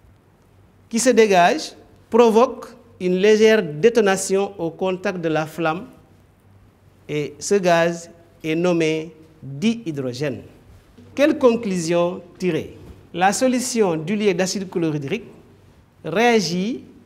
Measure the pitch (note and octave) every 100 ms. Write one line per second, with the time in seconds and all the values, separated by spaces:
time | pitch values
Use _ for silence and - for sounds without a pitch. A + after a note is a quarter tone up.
0 | _ _ _ _ _ _ _ _ _ A#3
1 | B3+ A3+ A3 F#3 F3 D4+ - - - _
2 | _ A3+ A#3+ G#3+ C4 - - - - -
3 | F3+ F3+ G3+ G#3+ A3 A3 E3+ D3 G#3 A#3
4 | G3+ F#3+ - F#3+ G3 - E3 E3 F#3 F#3
5 | G3+ F#3 E3 D3+ D#3 - D#3+ E3 B3 -
6 | _ _ _ _ _ _ _ _ _ _
7 | - D3+ D3 - - G3+ F3+ E3+ E3+ E3+
8 | - - _ _ D#3 D#3+ F3+ E3+ D#3+ D#3+
9 | D#3+ - - _ C3+ C#3 G#3 A#3 E3+ C#3+
10 | B2+ A#2+ D3 A2 - - - - _ -
11 | - - D4 D4+ B3+ A3+ A3+ F#3 D#3+ E3+
12 | F3 F#3+ - - F#3 D#3 - - - -
13 | - F3 F#3+ G3+ C4 B3 B3 A#3 G3 D#3+
14 | D#3 G#3 G#3 F3 F#3 G3+ F#3+ F#3+ D#3+ D3
15 | C#3 G#3+ - - - _ _ _ _ _
16 | - F3 A#3+ A3+ E3 F3 G3+ D#4 - -